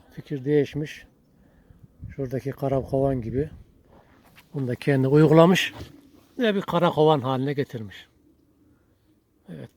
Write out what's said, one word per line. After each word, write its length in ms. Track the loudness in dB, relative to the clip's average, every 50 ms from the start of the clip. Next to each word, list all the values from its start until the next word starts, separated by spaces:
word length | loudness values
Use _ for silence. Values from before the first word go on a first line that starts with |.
| -8 _ _
fikir 320 | -20 -12 -10 -10 -8 -2
değişmiş. 600 | 0 2 2 0 0 -4 -8 -10 -10 -12 -18 -20 _ _ _ _ _ _ _ _ _ _ _ _ _ -20 _ -20 _ _ _ -20 -16 -12
Şuradaki 360 | -10 -10 -8 -8 -8 -8 -8
kara 300 | -8 -6 -4 -2 -2 -2
kovan 400 | -2 -2 -2 -2 0 0 -2 -4
gibi 280 | -6 -6 -6 -6 -6 -6 -10 -16 -20 -20 _ _ _ _ _ -20 _ _ _ _ _ _ _ -20 _ _ -8
bunu 140 | -8 -6 -6
da 80 | -6
kendi 320 | -4 -2 0 0 2 2 4
uygulamış 680 | 4 6 6 8 8 8 8 8 6 2 0 -4 -8 -12 -18 -20 -20 -20 _ _ _ _ _ _ _ -4
ve 160 | -2 -2 -2
bir 60 | -2
kara 280 | -4 -2 0 0 0 2
kovan 320 | 2 4 4 4 4 2
haline 320 | 0 -2 -4 -4 -4 -4 -4
getirmiş. 540 | -4 -6 -6 -8 -12 -14 -14 -16 -20 -20 _ _ _ _ _ _ _ _ _ _ _ _ _ _ _ _ _ _ _ _ _ _ _ _ _ _ _ _ -20
Evet, 200 | -18 -18 -18 -20 _